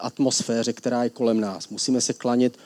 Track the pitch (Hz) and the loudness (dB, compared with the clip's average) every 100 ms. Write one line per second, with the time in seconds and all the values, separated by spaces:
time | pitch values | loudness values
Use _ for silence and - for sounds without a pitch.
0 | 120 - 131 - - 117 120 117 123 123 | -8 0 2 2 0 -2 -2 -2 -2 0
1 | 120 - 117 110 104 92 - 104 - 127 | -2 0 0 2 0 -6 -10 -6 0 0
2 | - - 123 120 127 - | 0 -2 0 2 2 0